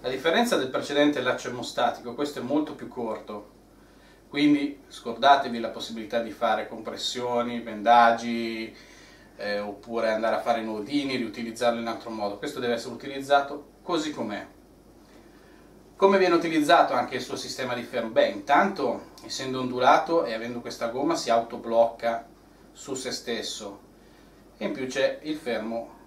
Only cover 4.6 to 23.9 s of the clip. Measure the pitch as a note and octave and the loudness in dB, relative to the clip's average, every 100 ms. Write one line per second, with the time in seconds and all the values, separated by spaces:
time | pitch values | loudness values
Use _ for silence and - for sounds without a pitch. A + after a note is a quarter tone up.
4.6 | C#3+ - - - A#2 A#2 C3+ C#3 B2+ A#2 | 2 -6 -18 -14 -10 2 6 6 4 -4
5.6 | A2+ A2+ A2+ A2+ G#2+ A#2 A2 G2+ A2+ G#2+ | -6 -6 -10 -10 -4 -2 -4 -2 0 0
6.6 | G#2+ A2 G#2+ G2+ - B2+ B2 A#2+ A#2+ A#2+ | -2 -10 -10 -8 -6 -4 -2 0 -2 -4
7.6 | A2+ G#2 G#2+ A#2+ A#2 A#2 A#2 A#2 A2+ A2+ | -8 -2 6 8 8 4 -2 -4 -4 -6
8.6 | A2+ - - - - - - - G2+ G#2 | -10 -12 -20 -20 -20 -20 -20 -10 -4 -4
9.6 | G#2 G2+ A#2 A#2 A2+ A2 A2 A2 - A2+ | -4 -10 -6 -2 0 2 2 0 2 0
10.6 | A2 G#2+ G2+ C#3+ C3+ B2+ A2 G#2+ A2+ G#2 | 0 -6 -2 -2 0 -2 -4 -6 -8 0
11.6 | A#2 A#2 A#2 A2+ A#2+ A2 G2+ - D3 B2+ | 0 0 -4 -6 -8 -6 -6 -4 -8 -4
12.6 | B2 A#2 B2+ A#2 - C#3 C3+ C#3 C#3 D3 | -2 -2 -4 -12 -10 -10 2 2 2 -8
13.6 | - - - E3 D3+ B2+ A2 G2+ - - | -14 -20 -4 -2 -2 -6 -6 -8 -10 -18
14.6 | - - - - - - - - - - | -20 -20 -20 -20 -20 -20 -20 -20 -20 -20
15.6 | - - - - G3 G3 F3+ E3+ E3 D#3+ | -20 -20 -20 4 6 6 6 4 2 0
16.6 | D3 E3+ - C3 B2 B2+ - B2+ B2 - | 6 6 6 2 -2 -4 -6 -8 -8 -8
17.6 | B2 B2 A#2 B2 A2 A#2 - G#2 - C#3+ | -6 -6 -6 -6 0 2 2 0 2 4
18.6 | G3+ - B2+ - - - A#2+ - C3 B2+ | 4 0 -2 -4 -8 -18 -12 -8 -6 -4
19.6 | B2+ B2 B2+ D3+ - E3+ A#2+ A2+ A#2+ A#2+ | -4 2 6 6 4 0 0 -4 -6 -8
20.6 | A#2 - A#2 A#2+ D3+ D#3+ B2+ A#2 A#2 A#2 | -10 -6 -6 -2 -2 -2 2 2 2 -8
21.6 | A#2 A#2 A2+ - A#2 A2+ - - - - | 0 4 4 2 -4 -4 -8 -20 -20 -20
22.6 | - - - - B2+ A#2 - A2 G#2 - | -20 -18 -10 -6 -6 -8 -6 -6 -6 -8
23.6 | G2+ G2 - | -12 -14 -20